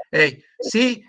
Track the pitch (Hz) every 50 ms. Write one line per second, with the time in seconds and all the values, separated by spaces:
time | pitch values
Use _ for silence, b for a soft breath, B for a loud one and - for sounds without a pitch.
0 | - - - 156 156 143 127 - - _ _ - - 262 - 220 254 247 240 208
1 | -